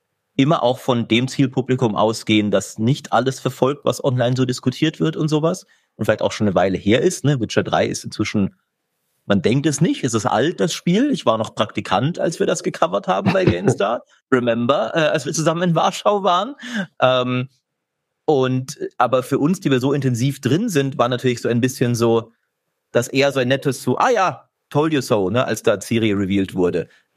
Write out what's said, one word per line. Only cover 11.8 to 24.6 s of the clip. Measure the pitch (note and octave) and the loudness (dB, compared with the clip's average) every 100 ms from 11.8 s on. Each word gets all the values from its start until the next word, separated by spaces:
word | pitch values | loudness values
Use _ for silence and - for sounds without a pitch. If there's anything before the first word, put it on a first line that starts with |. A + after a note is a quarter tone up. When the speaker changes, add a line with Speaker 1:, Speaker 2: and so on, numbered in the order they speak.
| G#2 F#2+ C3+ F3 | -2 0 0 -2
Speaker 1:
als | - D#3+ | -4 -2
wir | G3 | -2
das | E3+ | -2
gecovert | F3+ - E3 G3 F#3+ | -4 -2 -2 -2 -2
haben | F#3+ G3 | -2 0
bei | F#3+ F3+ | 0 0
Speaker 2:
<laughs> | |
Speaker 1:
GameStar. | E3+ G3+ - G3 A#2+ - _ - | 0 0 0 -2 -4 -8 _ -2
Remember, | C3 A#2+ A#2 A#2+ D3 A3 E3 | 0 2 0 2 0 0 0
äh, | |
als | D3+ D3+ C#3 | 0 0 -4
wir | |
zusammen | D#3 D#3 E3 | -2 0 0
in | F3+ D#3+ | 0 2
Warschau | F#3+ - G#3+ G#3 | 0 0 0 0
waren. | F#3+ F3 G#3+ C#4+ A#3+ A#3 F3+ - | 2 0 -2 -8 -10 -8 -8 0
Ähm, | C3 B2+ B2 B2+ B2+ _ _ _ _ _ _ _ - | 2 2 0 -2 -4 _ _ _ _ _ _ _ 0
und, | D3 C3 B2+ C3 - - - | 2 2 0 -4 -10 -10 -2
aber | A#2+ B2+ | 0 0
für | B2 C3+ | 0 0
uns, | D3 F#3+ | 0 0
die | - | 0
wir | C3 | 0
so | C3 | 2
intensiv | C#3+ C3+ A#2+ C3 C3+ | 0 0 0 -2 0
drin | - D3+ A#3+ | 0 0 0
sind, | D#3 C3+ C3 | 0 0 0
war | A#2+ | 0
natürlich | B2 B2+ A#2+ | 0 -2 -2
so | A#2 | 0
ein | A#2+ | 0
bisschen | B2+ B2+ B2 | 0 0 -2
so, | A#2 A#2 A2+ A2+ _ _ _ _ _ _ | 2 2 2 0 _ _ _ _ _ _
dass | A#2 A#2+ | -2 0
eher | C3 C#3 | 2 2
so | C3+ | 2
ein | B2 | 0
nettes | C3+ C#3 C3 | 0 -2 -4
so, | - B2+ | -2 0
"Ah | B3 | 2
ja, | A#3 F3+ B2+ _ _ | 2 0 -2 _ _